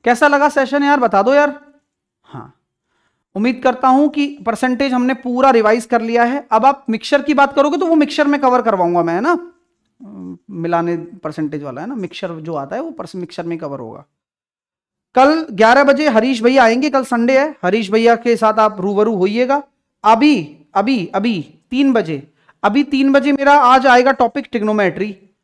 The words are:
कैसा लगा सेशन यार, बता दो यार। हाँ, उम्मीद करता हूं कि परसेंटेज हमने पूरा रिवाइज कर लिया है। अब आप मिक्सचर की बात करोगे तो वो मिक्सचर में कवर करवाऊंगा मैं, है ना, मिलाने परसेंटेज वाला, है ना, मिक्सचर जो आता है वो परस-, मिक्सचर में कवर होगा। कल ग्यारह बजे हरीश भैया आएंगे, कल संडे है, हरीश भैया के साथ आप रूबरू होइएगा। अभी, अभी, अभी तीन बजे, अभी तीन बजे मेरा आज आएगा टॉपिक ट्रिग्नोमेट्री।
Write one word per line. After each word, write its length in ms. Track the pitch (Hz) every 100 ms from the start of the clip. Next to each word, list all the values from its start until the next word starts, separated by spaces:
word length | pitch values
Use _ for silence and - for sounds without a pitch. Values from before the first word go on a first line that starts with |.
कैसा 240 | 240 240 294
लगा 200 | 277 285
सेशन 340 | 285 262 285
यार, 180 | 285 285
बता 220 | 240 202
दो 120 | 214
यार। 260 | 285 294 285 _ _ _ _ _ _
हाँ, 360 | _ 131 131 _ _ _ _ _ _ _ _
उम्मीद 260 | 196 233 254
करता 240 | 254 247 247
हूं 200 | 262 294
कि 300 | 294 285 285 226
परसेंटेज 460 | 214 254 247 277
हमने 220 | 247 247
पूरा 360 | 254 247 247 269
रिवाइज 360 | 233 214 233 226
कर 160 | 233
लिया 220 | 226 233
है। 220 | 240 277 285
अब 160 | 220 262
आप 200 | 277 -
मिक्सचर 320 | 220 - 285
की 120 | 285
बात 180 | 277 277
करोगे 240 | 285 285 294
तो 100 | 349
वो 80 |
मिक्सचर 320 | 320 285 - 285
में 140 | 285
कवर 220 | 269 247
करवाऊंगा 400 | 226 196 170 175
मैं, 120 | 165
है 60 | 170
ना, 320 | 277 349 - _ _ _ _ _ 202 202 180 175 -
मिलाने 460 | 180 170 170 170 170
परसेंटेज 680 | 170 185 156 151 151 151
वाला, 180 | 143 127
है 60 | 180
ना, 80 |
मिक्सचर 360 | 262 180 - 180
जो 240 | 165 160
आता 220 | 151 139 220
है 60 |
वो 80 | 330
परस-, 260 | 320 180 185
मिक्सचर 300 | 170 - 170
में 120 | 165
कवर 220 | 156 135
होगा। 240 | 113 110 143 _ _ _ _ _ _ _ _ _ _
कल 320 | 247 269 320 311
ग्यारह 340 | 196 220 262
बजे 240 | 285 277 302
हरीश 340 | 220 247 247
भैया 220 | 233 269
आएंगे, 260 | 226 233 294
कल 140 | 269
संडे 340 | 247 240 240 262
है, 180 | 302 277
हरीश 260 | 180 214 196
भैया 260 | 220 233 226
के 200 | 233 226
साथ 180 | 220
आप 260 | 214 214 202
रूबरू 360 | 190 202 220 202
होइएगा। 460 | 190 220 247 285 285 _ _ _
अभी, 540 | 214 220 202 247 147 - _
अभी, 320 | 196 208 254 165
अभी 440 | 190 233 196 135 _ _
तीन 220 | 254 277
बजे, 400 | 233 160 143 - _ _ _
अभी 200 | 208 233
तीन 300 | 285 269 277
बजे 200 | 277 285
मेरा 220 | 277 277
आज 320 | 285 247 262 262
आएगा 260 | 247 254
टॉपिक 360 | 262 233 277 240
ट्रिग्नोमेट्री। 800 | 233 214 214 190 156 208 190 _ _